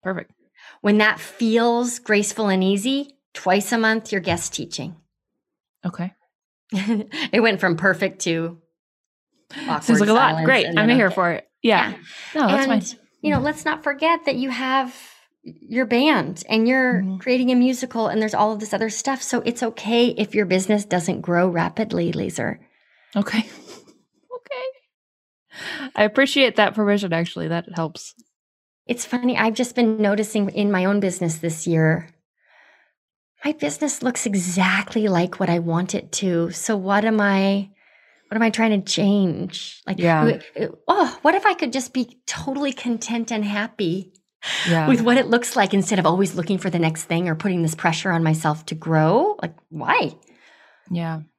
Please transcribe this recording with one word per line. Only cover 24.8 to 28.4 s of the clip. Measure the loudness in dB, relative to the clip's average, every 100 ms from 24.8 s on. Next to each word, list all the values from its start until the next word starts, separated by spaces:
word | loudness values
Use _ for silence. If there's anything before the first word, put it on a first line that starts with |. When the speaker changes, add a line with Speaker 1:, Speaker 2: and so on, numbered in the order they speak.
| _ _ _ _ _ _ _ -16 -12 -10 -10
Speaker 1:
I | 0
appreciate | 2 2 0 4 2 4
that | 2
permission, | 2 0 0 0
actually. | -2 -4 -6 -6
That | -6 -6
helps. | -6 -6 -8 -20 -20 _ _